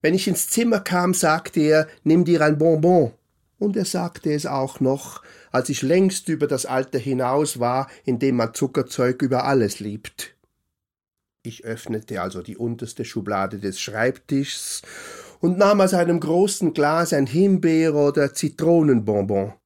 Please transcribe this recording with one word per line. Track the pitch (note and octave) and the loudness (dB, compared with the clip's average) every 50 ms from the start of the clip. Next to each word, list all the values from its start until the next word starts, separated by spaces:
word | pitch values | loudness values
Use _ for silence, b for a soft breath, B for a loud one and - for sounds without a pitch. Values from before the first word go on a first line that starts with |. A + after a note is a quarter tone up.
Wenn | - D#3 E3+ | 2 2 2
ich | F#3 - G#3 | 2 0 0
ins | F3 - - | -2 -2 -4
Zimmer | - - A#3 A#3 A#3 A3+ G3 | -2 -2 0 0 2 0 -2
kam, | G3 - F#3 F3+ G3 F#3+ F#3 | -2 -2 0 0 2 0 0
sagte | - - D#3+ D#3 E3 - - - E3 | 2 2 2 2 0 -2 -4 -2 0
er, | D3+ D3+ D3+ D#3 D3+ D#3 B B B | 2 4 4 4 2 0 B B B
"Nimm | D#3 D#3+ F3 F3 | 4 4 4 4
dir | D#3+ F3 D#3+ | 4 2 4
ein | D3+ D3+ D#3 | 4 2 2
Bonbon." | C#3+ D#3 E3+ E3 D#3 D#3 F3+ F3+ F3 C#3+ A2+ - _ _ _ _ _ _ _ _ | 2 2 2 4 4 4 4 4 4 4 2 -4 _ _ _ _ _ _ _ _
Und | _ G#3 G#3 F#3+ | _ -4 -2 -2
er | A3+ F#3 | -2 -4
sagte | - - F3+ F3 E3+ - - - D#3 | -4 -4 -4 -4 -6 -8 -6 -4 -2
es | D3+ D3 D3 | -2 -2 -4
auch | C#3+ C#3 C3+ C3 C#3 - - | -4 -4 -4 -4 -4 -2 0
noch, | C3+ B2+ C3+ C#3 - - - - B B B B B B | 0 0 0 0 -6 -14 -18 -18 B B B B B B
als | B - - | B -2 -2
ich | - C#3+ - | -2 -4 -4
längst | - C3 E3 F#3 F#3+ F#3+ F#3+ - - - | 0 2 2 4 4 2 0 -2 -4 -6
über | D#3+ - D3+ | -2 -2 -2
das | C#3+ C#3+ B2+ - | -2 -2 -4 -4
Alter | - C3 C3 C3+ C3 - C3 | -2 -2 -4 -4 -2 -4 -6
hinaus | G#2+ C#3 C3+ B2+ B2+ B2 C3 D3 D#3 C#3+ - B2 | -2 -2 -2 0 0 0 0 0 0 -2 -2 -2
war, | A#2+ A#2+ B2 C3 C3+ B B B B | -2 0 0 -2 -4 B B B B
in | - B2+ | -4 -2
dem | A#2 C3+ C3+ B2+ | 0 0 0 2
man | A#2+ A2+ A2+ - | 0 0 -2 -2
Zuckerzeug | - C#3+ C3 - C#3+ B2 - - - B2+ B2 B2+ B2+ | -4 -4 -2 -2 -4 -4 -4 -2 -2 0 0 0 -2
über | C#3+ B2+ B2+ B2 B2+ | -2 0 0 0 0
alles | C3+ C#3 C3+ A2 G2 - - | 0 2 2 0 0 -2 -6
liebt. | G2+ G#2+ G2+ G#2+ _ - _ - - - _ _ _ _ _ _ _ _ _ _ _ _ _ _ _ _ _ _ _ _ _ _ _ | -10 -10 -10 -12 _ -18 _ -16 -16 -16 _ _ _ _ _ _ _ _ _ _ _ _ _ _ _ _ _ _ _ _ _ _ _
Ich | A#2 A2 - - | -16 -16 -14 -12
öffnete | A2+ A2+ A2 - - A2+ G#2+ G#2+ - A2 F#2 | -12 -12 -10 -8 -8 -8 -8 -8 -8 -8 -6
also | F2 F#2+ F#2+ F2+ | -6 -6 -8 -10
die | F2 - G2+ | -14 -14 -10
unterste | - A#2 A#2 A#2 A#2 B2 A#2 - - A2+ | -8 -6 -8 -6 -8 -10 -14 -10 -12 -12
Schublade | - - A2+ F#2+ G#2 G#2 F#2+ G2 F#2+ G#2+ G2 | -8 -8 -8 -6 -4 -2 -2 -2 -4 -6 -8
des | G2+ G2 F#2+ - | -8 -8 -8 -8
Schreibtischs | - - G#2 G#2+ A2+ B2+ - - _ - C#3 C#3 C#3+ C#3+ - - - - - - B B B B B B B B B B B B | -10 -8 -4 -2 -2 -2 -2 -4 _ -4 -4 -4 -2 -4 -8 -10 -10 -10 -10 -12 B B B B B B B B B B B B
und | - E3+ F3+ | -2 -2 2
nahm | F3+ G3+ G3+ G#3 G3+ | 4 4 4 6 4
aus | F#3+ F#3 F#3+ | 4 2 2
einem | F3+ E3+ E3+ E3+ D#3+ | 2 2 2 0 0
großen | D3+ D3+ D#3+ F3 G3 G3+ G3 - F#3+ D#3 - | 0 0 2 2 2 2 0 -2 -2 -2 0
Glas | - D3 D3 D#3 E3 E3+ E3+ | 2 0 2 2 0 0 0
ein | - C#3+ C#3 | 0 0 0
Himbeer- | A#2 A#2+ E3+ F#3+ G3+ F#3+ F3 D3 E3 D#3+ D#3+ D#3+ D#3+ D3 | 0 2 2 4 4 4 2 2 2 2 4 2 2 2
oder | D3 D3 C#3+ C#3 D#3 C#3+ C#3 - | 2 2 2 4 2 0 0 0
Zitronenbonbon. | - - D3 - - D#3+ E3 E3+ E3+ D#3 D3 C3 A#2 G#2 G#2 G#2+ G#2 G2 G2 G#2 G2 G2 G#2 - _ _ | -4 -6 -6 -4 0 2 4 4 4 6 4 4 2 2 0 0 0 0 0 0 -2 -2 -4 -8 _ _